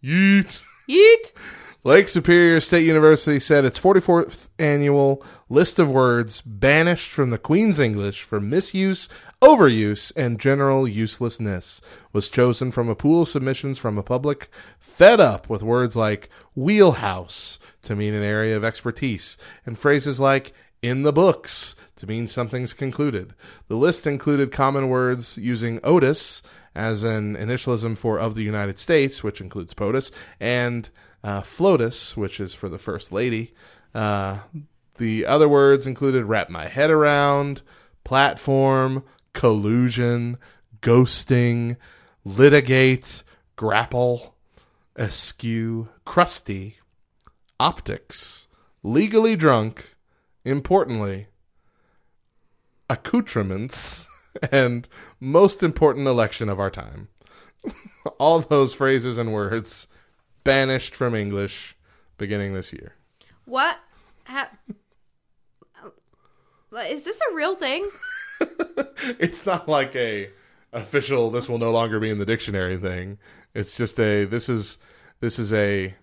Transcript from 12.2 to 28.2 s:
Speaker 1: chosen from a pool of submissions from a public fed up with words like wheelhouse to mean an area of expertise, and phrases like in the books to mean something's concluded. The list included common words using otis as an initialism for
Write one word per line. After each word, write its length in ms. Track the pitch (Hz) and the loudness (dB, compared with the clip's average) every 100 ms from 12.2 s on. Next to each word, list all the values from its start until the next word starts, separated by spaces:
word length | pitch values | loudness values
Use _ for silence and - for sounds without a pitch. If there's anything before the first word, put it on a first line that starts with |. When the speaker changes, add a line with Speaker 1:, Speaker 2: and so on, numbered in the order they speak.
| - | -2
Speaker 1:
chosen 420 | - 127 117 131 | 2 2 2 -4
from 180 | 117 120 | -4 -4
a 60 | |
pool 280 | 104 143 165 | -2 2 2
of 60 | 165 | 2
submissions 500 | 147 131 131 139 131 | -2 -4 -6 -6 -6
from 200 | 117 107 | -6 -6
a 40 | |
public 440 | - 127 143 143 - - - _ | -4 -4 -4 -6 -12 -20 -20 _
fed 400 | - - 185 233 | -20 8 8 10
up 300 | 147 98 - | 6 4 -6
with 120 | 107 | -6
words 320 | 107 120 123 113 | -2 0 0 0
like 340 | 110 104 - - _ | -2 -2 -10 -20 _
wheelhouse 1040 | - 139 214 190 120 104 92 87 - - - - _ | -6 0 6 6 4 -4 -6 -10 -10 -10 -14 -20 _
to 140 | - 104 | -8 -4
mean 180 | 104 | -4
an 80 | 107 | -4
area 340 | 104 107 110 110 | -2 -2 -2 -2
of 60 | |
expertise, 720 | 110 - 120 - 139 101 - - - - - | -4 -6 -10 -6 -6 -6 -10 -14 -20 -18 -14
and 100 | 113 | -2
phrases 440 | 147 143 143 127 | 2 2 0 -2
like 320 | 135 135 - _ _ _ | 0 0 -4 _ _ _
in 200 | 120 131 | -6 0
the 100 | 143 | 0
books 640 | 143 185 - - - - - _ _ | 4 4 2 -4 -6 -6 -10 _ _
to 100 | 98 | -10
mean 220 | 110 117 | -8 -6
something's 440 | - 117 127 123 | -6 -6 -6 -8
concluded. 600 | - 135 127 147 107 92 - - - _ | -8 -8 -4 -4 -4 -8 -20 -20 -20 _
The 100 | 113 | 0
list 300 | 151 170 156 | 2 2 -4
included 460 | 143 147 147 135 | -4 0 0 0
common 360 | 139 135 139 135 | 0 0 0 0
words 480 | 127 127 127 117 - | 0 0 -4 -8 -8
using 440 | 113 117 117 117 | -6 -4 -6 -4
otis 600 | - 170 135 156 - - - - _ - | 2 4 4 0 -6 -12 -16 -20 _ -6
as 260 | 110 107 | -4 -4
an 340 | 113 110 104 104 | -4 -4 -6 -8
initialism 640 | 107 123 - 117 113 110 | -6 -6 -4 -4 -4 -4
for 220 | 117 101 | -4 -2